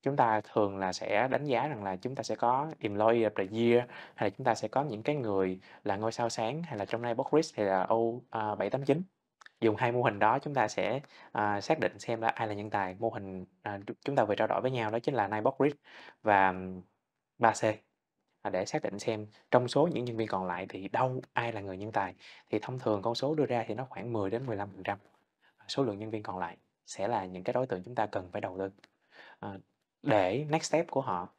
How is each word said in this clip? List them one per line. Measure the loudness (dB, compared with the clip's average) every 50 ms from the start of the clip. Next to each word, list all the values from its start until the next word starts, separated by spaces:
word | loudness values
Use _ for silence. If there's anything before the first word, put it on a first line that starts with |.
Chúng | 0 0 4
ta | 6 6 6 6 2
thường | 2 0 2 2 2 2 2 0
là | -2 -2
sẽ | -2 -4 -2 2 2 2 4 4
đánh | 2 0 2
giá | 2 0 0 0 -2
rằng | -4 -4 -4
là | -4 -4
chúng | -4 -4 -6 -6
ta | -4
sẽ | -4 -4 -2
có | 2 2 4 4 2 0 -4 -8 _
Employee | -6 -4 0 4 4 6 6 6 2 2
of |
the | 0 -2 -4 -2 0 2
Year, | 4 6 6 4 4 0 -12 -18 -18 -18 -6
hay | -2 -2 -2
là | -2 0
chúng | 0
ta | 0 2
sẽ | 2 -2 -2
có | 0 -2 0
những | 0 -4 -4
cái | -2 -2 -2
người | 0 -2 0 0 2 2 0 -2 -6 -10 -20 -20 -10 _
là | -4 -4
ngôi | -2 -2 -4
sao | -2 -2 -2 -2
sáng, | -2 -2 -4 -2 -4 -6
hay | -8 -8 -6 -6
là | -4
trong | -4 -4 -4
nay | -2 -2 -2
Boris | -2 0 2 2 2 2 2 -2
thì | 0 2
là | 2 2 2
O, | 2 2 2 2 2 0 -2 -4 -10 _
à, | -6 -4 -2 -2 -2
bảy | -2 -2 -2
tám | -2 0 2
chín. | 2 2 2 0 -8 _ _ _ _ _ _ -20 -20 _ _
Dùng | 2 2 4
hai | 4 0 0
mô | 2 2
hình | 2 2 2 4
đó | 4 4 4 2
chúng | -2 -2 0
ta | 0 0 0
sẽ, | 0 -2 -2 0 -2 -4 -6 _ -20 -20 -20 -6
à, | -2 0 0 2 0 -2
xác | 0 0 0 0
định | 0 -2 -2 -4
xem | -6 -4 -4 0
là | 0 -2
ai | -2 -2 -4 -4
là | -4
nhân | -6 -6 -4
tài. | -2 -2 -2 -2 -4 -4
Mô | -4 -4
hình, | -4 -4 -10 -8 -10 -10 -12 _ _ _
à, | _ -8 -8 -8 -8 -10 -12 _ _
chúng | 0 2
ta | 4 4
vừa | 4 4
trao | 2 2 2
đổi | 2 0
với | 0 0
nhau | 0 0 -2 -2
đó | -2 -2
chính | -2 0 0
là | 0 0 0
Nine | -2 0
Box | 0 0 2 4
Grid | 2 2 2 _ _ -20 -20 -20 -20 -20 -20 _
và, | 4 6 6 6 6 4
ừm, | 2 0 -6 -8 -10 -10 -14 _ _ _ _ _ _ _ _ _ _ 4
ba | 4 4
C. | 6 6 0 0 0 0 _ _ _ _ _ _ _ _ _ _ _ _
À, | _ -2
để | -2 -2 -2
xác | -2 -2 -4
định | -4 -4 -6 -4
xem | -4 -4 -4 -4 -6 -12 _ -20 _ _
trong | 4 4 4 4
số | 2 2 2 4
những | 2 -2 -4
nhân | -4 -2
viên | -4 -2 -2
còn | -2 -2 -2
lại | -2 -4 -6 -6 -8
thì | -10 -10 -8 -4
đâu | 0 0 0 0 0 -4 -8 _
ai | _ -2 -2 -2
là | -6 -6
người | -8 -8 -8
nhân | -8 -8 -4
tài. | -2 -2 -2 -2 -6 _ -20 -20 -20 -20 _ _
Thì | -4 -4
thông | -2 -4 -8 -4
thường | 0 0 0 0
con | 0 -2 -2
số | 0 -2 -2 0
đưa | 0 0
ra | 0 0 -2 -2
thì | -4 -6
nó | -8 -8
khoảng | -10 -10 -10 -8 -4
mười | -2 -2 -2 0
đến | -2 -4 -4
mười | -4 -4
lăm | -4 -6 -8 -10
phần | -8
trăm. | -6 -6 -6 -6 _ _ _ _ _ _ _ _ _ _ _ _ -14 -6
Số | -2 0 0
lượng | 0 0 -4
nhân | -6 -6
viên | -6 -6
còn | -6 -6 -4 -4
lại | -6 -6 -8 _ _ _ _ _ _
sẽ | -16 -6 -4 -2 0
là | 0 -2 -2
những | -4 -8 -6 -6
cái | -2
đối | -2 -2 -2
tượng | -2 -4 -6 -6
chúng | -6 -2
ta | -2 -2
cần | -2 -4 -8 -8 -6
phải | -6 -6
đầu | -6 -6 -4 -4
tư. | -6 -6 -8 _ -20 _ _ _ _ _ _ -20 -20 -20 -16 _
À, | -12 -10 -10 -12 -16 _ _ _ _ _ _ _
để | 0 2 4 4 4 4 2 0 0 0
next | -2 -2 0
step | 0 0 0 0 0
của | -2 -2
họ | -2 -2 -4 -4 -6 -10 _